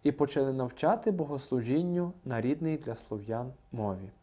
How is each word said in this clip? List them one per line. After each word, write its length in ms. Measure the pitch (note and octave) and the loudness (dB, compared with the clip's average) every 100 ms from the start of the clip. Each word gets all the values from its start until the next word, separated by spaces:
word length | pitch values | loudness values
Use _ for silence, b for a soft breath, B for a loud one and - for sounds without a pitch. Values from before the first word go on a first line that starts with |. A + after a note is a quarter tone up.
і 80 | C#3+ | 2
почали 420 | C#3+ C#3+ - C3+ | 2 2 2 2
навчати 580 | C3 B2+ - D#3 F#3 A3 | 0 -2 0 2 4 2
богослужінню 1000 | F#3 D3 C#3+ C3+ B2+ A#2 C#3 F3 F3 F3 F3+ - | 0 -2 -4 0 0 2 2 2 0 -2 -4 -4
на 160 | A#2 | 0
рідній 360 | A#2 D3 D#3+ D#3 | 0 0 0 -2
для 180 | B2 A2+ | -4 -8
слов'ян 580 | - A2 G2+ A2+ B2 C3 - | -6 -8 -4 -4 -4 -10 -10
мові. 400 | A#2+ G#2+ F#2+ F#2+ - | -2 -2 -2 -8 -16